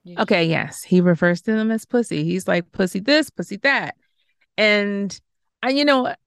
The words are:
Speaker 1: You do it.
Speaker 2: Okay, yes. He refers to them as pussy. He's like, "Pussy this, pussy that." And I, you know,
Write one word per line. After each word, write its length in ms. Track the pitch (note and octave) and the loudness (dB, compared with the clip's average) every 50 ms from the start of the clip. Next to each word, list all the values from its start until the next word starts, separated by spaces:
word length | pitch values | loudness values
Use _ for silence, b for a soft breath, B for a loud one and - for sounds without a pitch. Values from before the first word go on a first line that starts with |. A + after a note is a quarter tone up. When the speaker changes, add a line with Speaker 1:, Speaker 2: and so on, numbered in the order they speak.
| _ | _
Speaker 1:
You 120 | F3+ F3 | -12 -4
do 40 | - | -4
it. 20 | |
Speaker 2:
Okay, 240 | G#3+ - G#3 F3 E3+ | 0 2 2 2 2
yes. 360 | E3 D#3+ C#3 - - - - | 2 0 0 -2 -4 -10 -12
He 200 | - - F#3 F3+ | -2 2 4 4
refers 400 | F3 F3+ E3+ - F3 F3 F3 F3 | 6 4 4 4 4 2 2 0
to 100 | - A3+ | -2 -2
them 180 | A3 A3 A3 A3 | -2 0 0 -2
as 140 | A3+ A3 - | -2 -4 -4
pussy. 400 | - - A#3+ A3+ - - D3 D3+ | -2 -2 -2 -2 -2 -4 -4 -2
He's 240 | E3 F3+ F#3+ - G3 | -2 -4 -4 -2 -2
like, 240 | F3+ F3 F3 _ | -2 -2 -2 _
"Pussy 280 | - - F#3+ F3+ - G3 | -4 -4 -4 -2 -2 -4
this, 280 | G3 C#4 D4 D#4 D4 - | -2 0 2 2 0 -2
pussy 280 | - - F3 - - G3+ | -6 -12 -10 -10 -10 -4
that." 380 | - C#4 C4+ A3+ F3 - - _ _ _ _ _ _ _ _ _ _ _ - | -2 -2 -2 -2 -4 -8 -12 _ _ _ _ _ _ _ _ _ _ _ -4
And 640 | - G#3+ G#3+ G#3 G#3 G3+ G3+ G3+ G3+ G3+ F#3 - - _ _ _ _ _ _ _ - | 0 2 2 2 2 0 -2 -2 -4 -6 -6 -8 -12 _ _ _ _ _ _ _ -6
I, 60 | A#3 B3+ | -4 -2
you 120 | C4+ C#4+ D4 | 0 2 2
know, 300 | D4 C#4 B3+ B3+ - - _ _ | 2 2 2 0 -2 -6 _ _